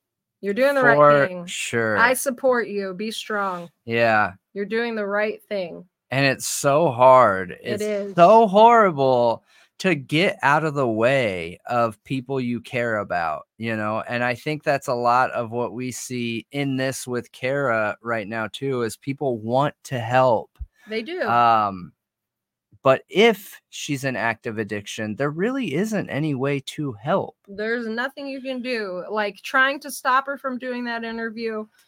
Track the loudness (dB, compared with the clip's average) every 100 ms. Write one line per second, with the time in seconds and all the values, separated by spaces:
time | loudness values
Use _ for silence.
0 | _ _ _ _ -4 2 2 4 4 6
1 | 8 6 4 -2 -10 -8 -4 -2 0 2
2 | 2 2 -4 0 0 0 -2 -6 -6 -6
3 | -8 -8 -6 -4 -4 -6 -12 _ -4 2
4 | 4 4 2 -4 _ -10 -6 -4 -4 -4
5 | -4 -2 -2 -6 -8 -8 -8 -10 -20 _
6 | -6 0 0 0 -4 -2 2 4 2 6
7 | 8 8 6 4 -4 -8 -6 -4 -4 -4
8 | -2 6 8 8 8 8 8 8 4 4
9 | 2 4 2 0 _ _ _ -4 -2 -2
10 | 0 0 0 2 2 2 2 0 0 2
11 | 2 2 0 -2 -6 -10 -4 0 0 -2
12 | -8 -6 -4 -4 -4 -6 -6 -4 -2 -2
13 | -2 -4 -2 -6 -10 -10 -6 -4 -4 -4
14 | -4 -4 -4 -4 -6 -4 -2 -2 -2 0
15 | 2 4 2 -2 -4 -4 -4 -6 -8 -10
16 | -8 -6 -4 -6 -6 -4 -2 -2 -4 -6
17 | -6 -6 -8 -6 -4 -2 0 0 -2 -4
18 | -6 -6 -4 -6 -6 -6 -4 -2 -4 -6
19 | -8 -4 -4 -4 -2 0 0 -4 -10 -8
20 | 0 2 4 2 -2 -14 -18 _ -10 -10
21 | -8 -6 0 4 4 4 2 -4 -14 _
22 | _ _ _ _ _ _ _ _ 2 2
23 | 2 4 4 2 -6 -20 _ -12 -6 -4
24 | -4 -2 -2 -2 -6 -6 -6 -6 -8 -8
25 | -6 -4 -4 -2 -4 -4 -4 -4 -2 -4
26 | -4 -4 -2 -2 -2 -4 -6 -8 -8 -8
27 | -4 -4 -4 -12 -16 -8 -6 -6 -6 -6
28 | -8 -8 -12 -10 -10 -8 -6 -6 -6 -8
29 | -6 -4 -4 -6 -2 2 2 0 -10 -6
30 | 0 0 0 -6 -8 -8 -8 -8 -6 -6
31 | -8 -8 -8 -6 -8 -6 -10 _